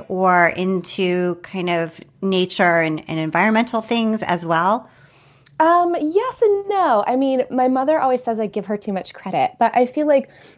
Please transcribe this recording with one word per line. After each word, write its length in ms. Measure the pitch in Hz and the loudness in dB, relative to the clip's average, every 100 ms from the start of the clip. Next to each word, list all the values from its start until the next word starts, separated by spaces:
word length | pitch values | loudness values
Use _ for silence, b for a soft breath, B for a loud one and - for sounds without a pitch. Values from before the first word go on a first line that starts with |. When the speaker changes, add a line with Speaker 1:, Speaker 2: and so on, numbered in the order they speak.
| - | -6
Speaker 1:
or 420 | 185 185 180 170 | 0 2 4 4
into 920 | - 185 185 170 - 185 180 180 175 | 2 -2 -2 -4 -4 0 0 -2 -4
kind 260 | - 190 175 | -8 -8 -4
of 320 | 170 165 - - _ | -2 -4 -10 -20 _
nature 580 | 190 185 185 - 180 170 | -2 0 0 2 2 4
and, 240 | 160 156 - | 0 -4 -6
and 80 | 160 | -6
environmental 640 | 160 170 208 220 240 226 | -2 0 2 2 0 -4
things 400 | 214 233 220 220 | -2 -2 0 -2
as 240 | - 170 165 | -2 -4 0
well? 420 | 165 180 233 - b b b b b b - | 0 2 0 -4 b b b b b b 0
Speaker 2:
Um, 360 | 320 349 349 349 | 4 4 2 -2
yes 440 | 302 359 508 - | -2 0 -2 0
and 260 | 440 403 392 | 2 2 0
no. 340 | 403 330 220 - | 0 2 2 0
I 80 | 254 | 0
mean, 280 | 269 262 - | 0 0 -2
my 200 | 254 254 | 0 0
mother 300 | 262 269 311 | 0 0 0
always 240 | 262 254 | 0 0
says 160 | 254 226 | -2 -4
I 60 | 214 | -4
give 220 | 208 196 | -6 -6
her 100 | 208 | -6
too 160 | 208 | -6
much 220 | 190 - - | -8 -8 -14
credit, 380 | 196 170 131 - | -6 -2 -2 0
but 180 | 233 240 | 0 2
I 120 | 247 | 0
feel 180 | 294 302 | 0 0
like 240 | 277 - B B | 0 0 B B